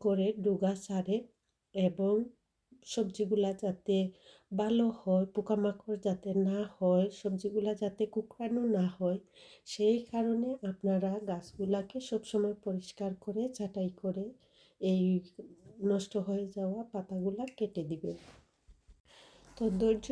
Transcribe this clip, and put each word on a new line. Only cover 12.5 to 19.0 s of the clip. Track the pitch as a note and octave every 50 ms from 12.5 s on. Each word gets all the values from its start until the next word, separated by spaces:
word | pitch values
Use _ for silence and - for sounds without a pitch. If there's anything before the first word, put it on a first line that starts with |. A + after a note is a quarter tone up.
| G#3 - -
পরিষ্কার | G3+ F#3+ F#3 F#3 - - - G3+ G3 F#3+ F#3
করে | - G#3 G3 G#3+ A#3+ C4 B3+
ছাঁটাই | - G#3 F#3+ G3 G3 F#3 F3+
করে | F3+ - - F#3+ F#3 F#3+ G3+ A3+ B3+ _ _ _ _ _ - _ _ -
এই | F#3+ F#3+ F#3 F#3 F#3 F#3 F#3 F3+ - - _ - - - - - - - - - G3
নষ্ট | G3+ G3+ G3 G3 - -
হয়ে | G#3 F#3 G3 G3 G3+ G3+ F#3+
যাওয়া | G3 G3+ F#3+ F#3 F#3+ A3+ A#3
পাতাগুলা | A#3 - G3 F#3 - G3 F#3 F3+ G3 G3 G#3+ B3+ B3+ -
কেটে | - A3 G3+ - F3 D#3+
দিবেন। | D3 E3 D#3 - E3+ E3+ - - - - - - _ _ _ _ - - _ _ _ - _